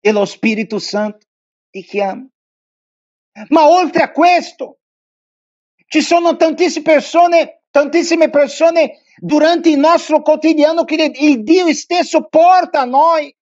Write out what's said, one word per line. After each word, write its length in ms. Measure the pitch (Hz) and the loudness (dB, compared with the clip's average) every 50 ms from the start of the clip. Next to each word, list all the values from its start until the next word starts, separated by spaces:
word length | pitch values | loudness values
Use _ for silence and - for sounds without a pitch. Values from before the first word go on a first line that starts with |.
E 120 | _ 208 214 | _ -2 0
lo 120 | 208 202 | 0 -2
Spirito 520 | - - _ - 220 220 208 220 - 220 208 | -4 -6 _ -4 -4 -2 -2 -6 -6 -8 -10
Santo 480 | 160 - - 208 208 214 208 _ _ _ _ _ _ _ _ _ _ _ | -8 -8 -6 -6 -6 -6 -8 _ _ _ _ _ _ _ _ _ _ _
ti 120 | _ 190 175 | _ -20 -18
chiama. 440 | _ - 202 202 190 - - - - _ _ _ _ _ _ _ _ _ _ _ _ _ _ _ _ _ _ _ _ _ 214 220 180 | _ -6 -6 -6 -6 -6 -10 -16 -20 _ _ _ _ _ _ _ _ _ _ _ _ _ _ _ _ _ _ _ _ _ -20 -8 -2
Ma 200 | 285 330 311 294 | 0 2 4 4
oltre 340 | 330 359 370 294 - 339 311 | 4 2 0 -2 -2 -2 -4
a 100 | - - | -2 0
questo, 680 | - 320 349 359 339 - - - _ 277 220 - _ _ _ _ _ _ _ _ _ _ _ _ _ _ _ _ _ _ _ _ _ _ | 0 2 2 2 0 -2 -6 -14 _ -14 -14 -14 _ _ _ _ _ _ _ _ _ _ _ _ _ _ _ _ _ _ _ _ _ _
ci 160 | _ - 311 285 | _ -4 -2 0
sono 340 | - 339 339 339 339 311 | 2 0 0 2 0 0
tantissime 480 | 339 339 320 311 320 349 339 - 339 302 | 0 0 -2 0 0 -2 -2 -2 -4 0
persone, 760 | 320 311 285 - - - 330 349 349 339 339 311 - - _ _ _ | 2 2 2 0 0 0 2 2 4 4 0 0 -2 -8 _ _ _
tantissime 580 | _ 277 294 277 - 339 311 339 330 320 320 302 | _ 0 0 2 0 -2 -2 0 0 0 0 2
persone 760 | 311 285 294 254 - - 339 330 330 339 311 247 - _ _ _ _ | 2 0 0 0 -2 0 0 0 2 2 -2 -2 -4 _ _ _ _
durante 540 | _ - 175 220 302 302 320 349 339 339 330 | _ -8 -2 0 2 2 2 0 2 2 0
il 80 | 311 277 | 2 2
nostro 440 | 285 311 339 330 - - 302 302 302 | 2 2 2 0 0 0 -2 -2 2
quotidiano 640 | - 302 311 311 320 320 302 285 302 320 339 320 | 0 -2 0 2 0 0 2 2 0 2 0 -2
che 260 | 320 302 320 320 294 - | -2 -2 -2 -2 -4 -2
il 280 | - 285 302 294 240 214 | -2 0 0 0 0 0
Dio 300 | 214 320 370 359 339 294 | 0 0 2 2 0 -2
stesso 560 | - - _ 349 359 330 - - 320 311 - | -4 -6 _ -4 -4 -4 0 -2 -4 -4 0
porta 540 | - 311 330 349 370 370 349 349 - 302 262 | 0 2 4 4 4 4 2 0 -2 -4 -4
a 20 | |
noi. 500 | 247 247 269 302 330 339 320 294 285 _ _ | 0 0 0 2 2 0 -2 -4 -8 _ _